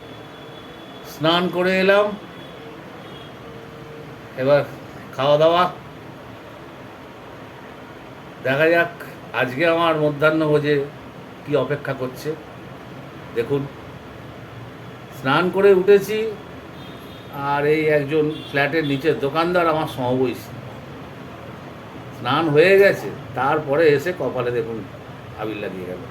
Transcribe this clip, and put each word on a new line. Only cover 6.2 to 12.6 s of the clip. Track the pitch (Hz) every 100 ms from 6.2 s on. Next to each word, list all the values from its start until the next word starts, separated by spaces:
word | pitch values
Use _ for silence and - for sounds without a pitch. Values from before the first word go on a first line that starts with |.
| - - - - - - - - - - - - - - - - - - - - - - 123
দেখা | 139 160
যাক | 170 170 - - - - 113
আজকে | 131 127 170 165
আমার | 165 156
মধ্যাহ্ন | 151 143 156 160 151
ভোজে | 147 147 143 143 - - - - -
কি | - 143
অপেক্ষা | 127 143 - 131
করছে। | 127 - 147 156 - -